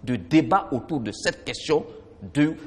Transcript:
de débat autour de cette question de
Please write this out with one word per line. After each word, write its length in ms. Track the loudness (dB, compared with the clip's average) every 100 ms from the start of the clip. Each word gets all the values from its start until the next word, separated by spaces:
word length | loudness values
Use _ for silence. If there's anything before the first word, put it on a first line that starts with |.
de 120 | -4 -4
débat 500 | 4 4 6 2 2
autour 300 | -6 -4 -4
de 120 | -4
cette 320 | -4 -4 -4
question 400 | -10 -8 0 0 0 -16 -20 -18 -4
de 180 | 2 2 0